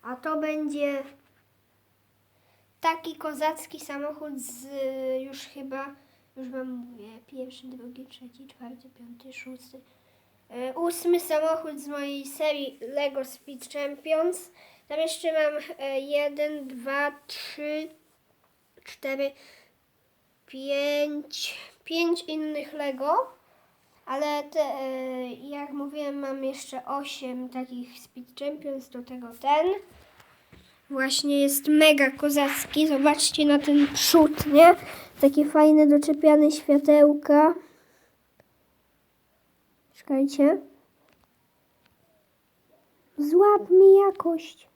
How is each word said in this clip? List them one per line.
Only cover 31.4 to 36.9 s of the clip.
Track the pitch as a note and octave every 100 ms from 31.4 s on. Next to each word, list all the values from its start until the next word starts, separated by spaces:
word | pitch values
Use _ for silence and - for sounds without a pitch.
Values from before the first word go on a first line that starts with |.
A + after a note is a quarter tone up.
jest | C#4 C#4 D4+
mega | D4+ D#4 D4 C4+
kozacki. | C#4 D4 C#4+ C#4 C#4 - D4 D#4
Zobaczcie | C#4 C#4+ D4+ - -
na | D4 C#4+
ten | D4 D4 C#4+
przód, | - - E4+ D4+ D4+ D4
nie? | C#4+ E4 F4+ - - - -
Takie | C#4 C#4+
fajne | D4 D4+ D4+ D4+ D4+
doczepiane | D4 D4 D4 D#4 D4+ D4+
światełka. | D4+ - C#4+ C#4+